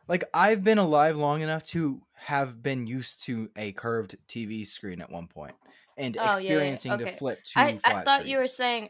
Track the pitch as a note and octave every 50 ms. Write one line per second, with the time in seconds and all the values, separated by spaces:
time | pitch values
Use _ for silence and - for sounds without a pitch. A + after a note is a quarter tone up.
0 | _ - F3 F3+ - - - D#3+ F3+ G#3 A3+ G#3+ F#3+ G#3+ A3 G#3 G3 E3 D3+ D3
1 | D3 D#3+ D#3+ D3+ D3 C#3+ D3 D#3 D#3 D#3 D#3+ D#3+ - - - E3+ E3 D3 C3+ -
2 | - _ _ - - - D3 C#3 C#3 C3 A#2+ A2+ A#2 C#3 C3+ C3 A#2+ A2+ B2 C3
3 | A#2+ - - - - - B2+ A2+ A2 G#2 - G#2 A2 G#2 F#2+ - - A#2 A#2 A#2
4 | G#2+ - - - _ - - A#2+ A2+ G#2 A2 A2 G#2+ G2+ - - - G2+ F2+ E2+
5 | E2+ - - F2 E2+ E2+ _ - D2 C#2+ - _ _ _ _ _ _ _ _ -
6 | - B3+ G#3+ A3 A3+ A3 G3+ F#3+ F#3+ F#3+ D#3 D#3 D3 C#3 C3+ B2 - C3 - -
7 | A#2+ - - - C#3 C3 A2+ - _ - - A#3+ C4+ D4 B3 G3+ - A#3+ B3+ G3
8 | F3 C#4 C#4 C#4 A3+ - C4+ C4+ B3+ C4 - - B3+ B3 A#3+ A#3 G#3+ G#3